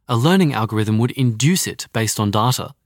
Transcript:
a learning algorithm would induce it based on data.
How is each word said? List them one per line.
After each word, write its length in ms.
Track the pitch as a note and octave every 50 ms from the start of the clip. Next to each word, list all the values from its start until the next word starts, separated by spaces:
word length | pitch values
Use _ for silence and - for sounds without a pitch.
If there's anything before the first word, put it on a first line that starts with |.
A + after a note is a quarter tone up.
| _ -
a 100 | B2+ A#2
learning 360 | A#2+ D#3+ F3+ G3 F#3 D3+ C3
algorithm 440 | G#2+ A2 G#2+ G#2+ G#2+ G#2+ G#2 G#2+ G#2+
would 140 | A#2 B2
induce 560 | - - C3 B2 A2+ G#2+ C3 D3+ F#3 F3+ - -
it 180 | - - - - -
based 260 | A#2 A2 G#2+ - -
on 120 | G#2+ G#2
data. 420 | G2+ G#2+ A2 B2 B2+ - - - - _ _